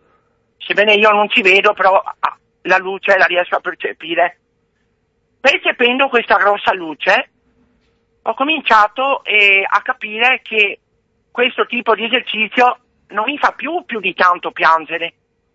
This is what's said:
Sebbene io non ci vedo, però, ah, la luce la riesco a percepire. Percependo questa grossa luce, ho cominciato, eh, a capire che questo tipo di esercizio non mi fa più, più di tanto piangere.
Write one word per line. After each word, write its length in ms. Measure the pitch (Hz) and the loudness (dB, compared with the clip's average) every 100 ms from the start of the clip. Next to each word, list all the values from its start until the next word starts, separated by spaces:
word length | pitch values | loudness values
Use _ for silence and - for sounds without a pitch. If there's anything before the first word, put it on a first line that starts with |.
| _ _ _ _ _ _ | _ _ _ _ _ _
Sebbene 380 | - 175 208 208 | -4 0 2 4
io 140 | 214 | 4
non 180 | 208 208 | 4 2
ci 120 | 254 | 2
vedo, 320 | 190 196 202 | 2 4 2
però, 220 | - 190 190 | 2 2 2
ah, 420 | - - 151 - _ _ | 0 -6 -6 -6 _ _
la 140 | 175 185 | -2 -2
luce 400 | 185 196 - 190 | -2 -4 0 2
la 80 | 165 | 2
riesco 300 | 180 175 - | 0 -2 -4
a 60 | |
percepire. 800 | 175 160 - - 160 165 185 - _ _ _ _ _ _ _ _ _ _ | -6 -8 -10 -10 -6 -2 -2 -4 _ _ _ _ _ _ _ _ _ _
Percependo 720 | 269 359 339 - 240 254 277 | -2 0 -2 0 0 0 0
questa 260 | 240 - 202 | 0 0 2
grossa 380 | 196 202 - | 2 2 -2
luce, 560 | 190 165 143 175 220 - _ _ _ _ _ _ _ _ _ | -4 -6 -4 0 0 -2 _ _ _ _ _ _ _ _ _
ho 100 | - | -8
cominciato, 920 | 226 277 320 - 220 208 - 269 269 | -4 -2 -2 2 2 2 0 -4 -4
eh, 420 | - 208 202 196 196 | 0 2 4 2 2
a 160 | 202 | -2
capire 600 | 233 262 214 214 247 262 | -2 -8 -10 -2 -2 -2
che 360 | - 220 202 - _ _ _ _ _ | -4 -2 -2 -4 _ _ _ _ _
questo 340 | - 247 - 214 | -4 -2 -2 -4
tipo 300 | 240 226 208 | -4 -2 -2
di 80 | |
esercizio 760 | 226 247 - 214 214 - 247 - _ _ _ | 0 -4 -4 -6 -4 2 2 0 _ _ _
non 140 | 196 220 | -6 -6
mi 120 | 285 | -2
fa 160 | 226 | -2
più, 320 | - 254 339 - | -2 -8 -8 -8
più 160 | 226 | -8
di 120 | 185 | -6
tanto 380 | 170 180 175 165 | 0 2 0 -4
piangere. 640 | - 165 160 156 165 165 - _ _ _ | 0 2 2 0 -8 -8 -12 _ _ _